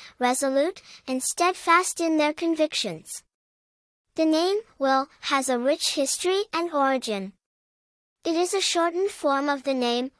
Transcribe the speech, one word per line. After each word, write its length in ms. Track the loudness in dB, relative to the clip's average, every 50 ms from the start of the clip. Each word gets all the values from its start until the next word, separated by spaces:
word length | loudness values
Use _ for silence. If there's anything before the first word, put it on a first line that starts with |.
| -20 -16 -6 -2
resolute, 640 | 0 0 2 2 0 0 2 2 2 0 -2 -8 -16 -20 -20 -14 -8
and 160 | -6 -4 -4 -2
steadfast 760 | -2 0 2 2 2 0 0 2 4 4 4 4 2 -2 0
in 180 | 0 2 2
their 160 | 2 2 2 0
convictions. 920 | 0 -2 0 2 2 0 0 0 -4 -4 -6 -6 -10 -12 -12 -12 -12 -14 _ _ _ _ _ _ _ _ _ _ _ _ _ _ _ _ _ -2
The 100 | 0 2
name 320 | 4 4 4 2 2 0 -2 -4 _ _
Will 300 | -2 0 2 2 2 0 -2 _ -10
has 260 | -4 -2 0 0 0
a 100 | 0 0
rich 380 | 0 2 0 0 0 0 -2 0
history 460 | 0 0 0 -2 -2 0 0 0 0 -2 -2
and 180 | -4 -4 -4 -2 0
origin. 580 | 0 2 2 0 0 -2 -4 -6 -6 -6 -10 -12 _ _ _ _ _ _ _ _ _ _ _ _ _ _ _ _ _ -4
It 100 | -2 0
is 180 | 0 0 0 0
a 60 | -2
shortened 500 | -2 0 0 0 0 0 0 -2 -2 -4
form 380 | -4 -2 -2 0 0 0 0
of 160 | -2 -2 -2 -2
the 100 | -2 -2
name 380 | 0 0 0 0 -2 -4 -6 _